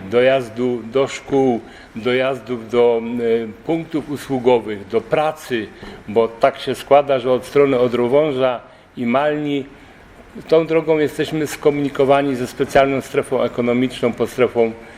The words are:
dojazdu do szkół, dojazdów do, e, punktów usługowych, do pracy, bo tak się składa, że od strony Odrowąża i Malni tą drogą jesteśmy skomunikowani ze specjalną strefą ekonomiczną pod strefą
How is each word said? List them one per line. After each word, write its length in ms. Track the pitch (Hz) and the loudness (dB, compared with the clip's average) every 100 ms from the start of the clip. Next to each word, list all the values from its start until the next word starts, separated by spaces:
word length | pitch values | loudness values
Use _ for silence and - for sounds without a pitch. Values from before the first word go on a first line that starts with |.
| 95 | -2
dojazdu 680 | 117 127 135 117 113 123 123 | 2 4 4 0 -4 -2 -2
do 240 | 110 131 135 | -2 -2 -2
szkół, 540 | - - 139 135 113 - - - 117 | -4 -2 2 2 0 -4 -18 -16 -8
dojazdów 720 | 117 127 131 131 110 120 110 | -2 0 0 -4 -6 -10 -2
do, 320 | 120 120 117 117 120 117 117 | 2 4 2 -2 -2 0 0
e, 200 | 113 101 - | -2 -8 -6
punktów 440 | 165 160 156 147 | -4 -4 -6 -6
usługowych, 760 | 135 - 135 120 120 104 101 98 | -8 -4 -2 0 0 -2 -10 -6
do 140 | 113 | -6
pracy, 680 | 107 156 151 151 - 120 101 - - - - | -2 -2 -2 -4 -6 -6 -6 -12 -18 -16 -4
bo 200 | 104 113 | 0 0
tak 320 | 113 139 - | 0 -4 -4
się 160 | - 120 | -6 -6
składa, 440 | - 139 143 135 | 2 4 4 0
że 120 | 123 | 0
od 140 | 127 - | -2 0
strony 340 | 143 143 127 | 2 2 4
Odrowąża 840 | 123 117 120 139 156 131 131 120 - - - - | 2 2 2 2 2 0 0 -2 -8 -20 -18 -6
i 80 | 117 | -2
Malni 600 | 127 151 151 147 143 131 - - - - - - - - | 0 0 -2 -2 -4 -6 -14 -20 -20 -20 -20 -20 -16 0
tą 180 | 160 156 | 2 4
drogą 320 | 160 156 156 | 0 2 2
jesteśmy 500 | 143 - 147 160 143 | 2 0 -4 -2 -4
skomunikowani 880 | - 151 143 143 - 135 139 143 123 | -2 0 2 0 2 4 4 2 -2
ze 120 | 123 | -4
specjalną 540 | - 135 143 139 135 | -4 2 4 4 2
strefą 400 | - 139 - 127 | -2 -4 -2 0
ekonomiczną 720 | 113 - 120 123 127 - 123 | -2 -2 0 2 0 0 -2
pod 160 | 110 113 | 0 -2
strefą 420 | - 117 120 113 110 - | 0 2 2 0 0 -16